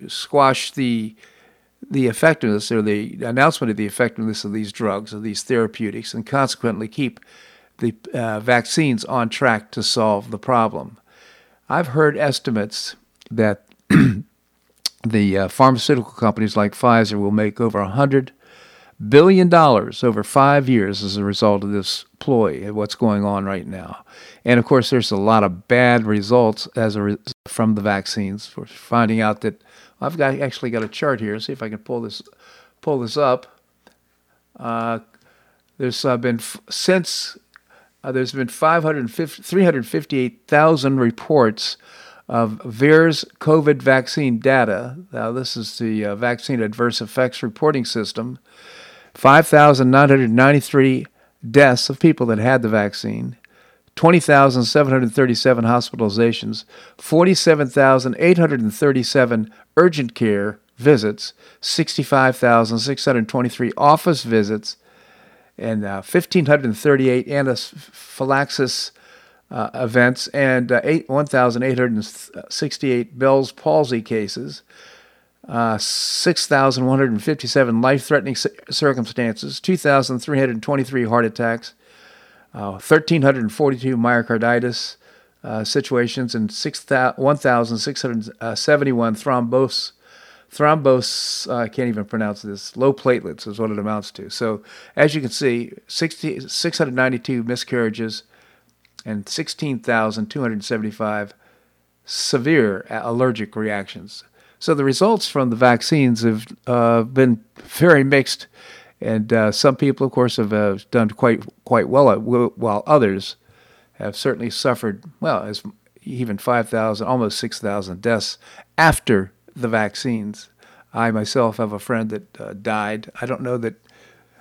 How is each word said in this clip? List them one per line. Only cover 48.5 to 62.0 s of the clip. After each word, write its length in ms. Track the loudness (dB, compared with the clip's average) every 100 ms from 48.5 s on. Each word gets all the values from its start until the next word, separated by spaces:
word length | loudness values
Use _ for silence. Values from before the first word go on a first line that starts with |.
| _ -20 -20 -20 -20 _
Five 320 | 2 6 6 8
thousand 460 | 8 8 6 6
nine 160 | 6 6
hundred 240 | 6 4
ninety-three 760 | 4 6 4 2 2 2 2 -6 _ _ _ 0
deaths 380 | 6 6 6 -2
of 100 | 2
people 260 | 2 4 0
that 100 | 0
had 240 | 2 2
the 80 | 2
vaccine. 640 | 0 0 -4 -8 -8 -8 -12 _ _ _ _ _ 2
twenty 240 | 6 6
thousand 440 | 6 6 6 4 2
seven 260 | 2 4
hundred 200 | 2 2
thirty-seven 520 | 2 2 2 2 2 2
hospitalizations, 1000 | 2 0 -4 -2 2 0 0 -6 -10 -14 -20 -20 -20
forty-seven 720 | 0 2 4 4 4 4 2
thousand 480 | 4 6 6 2 2
eight 180 | 4 4
hundred 240 | 4 2
and 120 | -2
thirty-seven 800 | 0 0 2 0 2 2 2 -4 -10 _ 2
urgent 380 | 4 2 -4 -2
care 440 | 0 0 -2 -8 _ 0
visits, 560 | 4 4 2 -4 -10 -18 _ _
sixty-five 760 | -6 -4 -2 -4